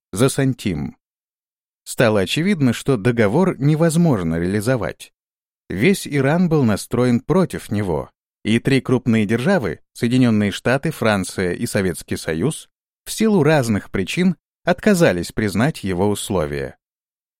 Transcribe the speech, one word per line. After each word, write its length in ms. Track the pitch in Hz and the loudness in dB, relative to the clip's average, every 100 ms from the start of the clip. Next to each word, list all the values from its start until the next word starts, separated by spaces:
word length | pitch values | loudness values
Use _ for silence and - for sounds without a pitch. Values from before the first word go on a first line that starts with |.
| _ | _
за 180 | 98 131 | 0 0
сантим. 680 | - 135 123 104 76 65 - _ _ _ _ _ _ _ _ - | 2 -2 -2 -4 -4 -6 -10 _ _ _ _ _ _ _ _ -8
Стало 360 | - 117 107 | 0 2 2
очевидно, 500 | 92 147 180 180 131 | 0 0 -2 2 0
что 240 | 113 - 127 | 0 -2 0
договор 640 | 113 120 101 135 185 - | 0 2 2 2 0 0
невозможно 760 | 139 156 170 160 170 110 82 82 | 0 2 2 2 2 2 0 -2
реализовать. 760 | 87 104 104 127 78 - - _ _ _ _ _ - | 0 -2 0 -2 -4 -8 -18 _ _ _ _ _ -10
Весь 380 | 90 156 196 - | -2 0 0 -2
Иран 400 | 143 135 170 175 | -2 0 2 2
был 160 | 156 | 2
настроен 560 | 117 101 - 120 123 120 | 2 0 -2 0 2 0
против 520 | - 175 170 82 - | 0 0 0 -4 -6
него, 380 | 104 98 73 62 _ _ _ - | -4 -2 -4 -6 _ _ _ -2
и 140 | 117 | 0
три 220 | - 135 | 2 0
крупные 440 | - 127 127 113 101 | 2 0 2 0 2
державы — 540 | 117 147 190 98 - _ | 0 0 0 -2 -8 _
Соединённые 580 | - 120 127 123 107 104 | -6 0 2 2 2 0
Штаты, 400 | - 120 131 160 | -2 -2 0 -2
Франция 640 | - 110 104 92 - 92 | -2 0 0 -2 -4 -4
и 120 | - 117 | -4 -4
Советский 520 | 107 92 80 - 95 | -2 -2 -4 -8 -8
Союз — 520 | - 80 85 - - _ _ _ | -4 -2 -2 -4 -12 _ _ _
в 80 | - | -12
силу 320 | - 220 202 | -2 2 4
разных 460 | 147 156 113 98 - | 4 2 2 -2 -2
причин 480 | 98 95 - 185 160 _ _ | -4 -4 0 0 0 _ _
отказались 720 | - 180 214 180 151 90 87 | -4 0 2 4 4 2 -4
признать 500 | - 107 95 139 - | -4 -2 0 0 -2
его 240 | 98 87 104 | -4 0 0
условия. 680 | 101 - 95 73 71 67 - _ _ _ _ _ | 0 -2 -2 -2 -4 -8 -12 _ _ _ _ _